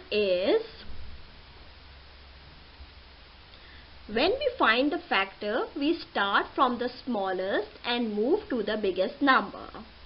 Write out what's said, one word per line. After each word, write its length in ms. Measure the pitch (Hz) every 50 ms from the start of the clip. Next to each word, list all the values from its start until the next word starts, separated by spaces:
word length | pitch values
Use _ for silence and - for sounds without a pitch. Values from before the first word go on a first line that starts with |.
| - -
is, 500 | - 208 208 190 180 180 190 254 415 453 - - - - - - - - - - - - - - - - - - - - - - - - - - - - - - - - - - - - - - - - - - - - - - - - - - - - - - - - - - - - - - - - - - - - - -
when 220 | 208 220 294 370
we 220 | 480 539 605 508 494 -
find 320 | 302 233 220 247 277 294
the 100 | 349 339 - -
factor, 560 | 240 190 196 196 - - 208 208 220 285 440 - -
we 240 | 311 277 302 330 - - -
start 340 | - 226 202 196 208 269 381 - -
from 240 | 339 277 247 240 220
the 120 | 240 240 - - -
smallest 640 | 262 233 202 190 190 185 180 185 196 233 359 415 - - - -
and 300 | - 240 240 240 220 208
move 280 | 208 220 269 359 415 - -
to 100 | 277 233
the 160 | 202 208 220 220
biggest 400 | 208 190 180 185 185 226 - -
number. 500 | 285 277 262 226 202 170 - 101 113 - - - 220 - - - -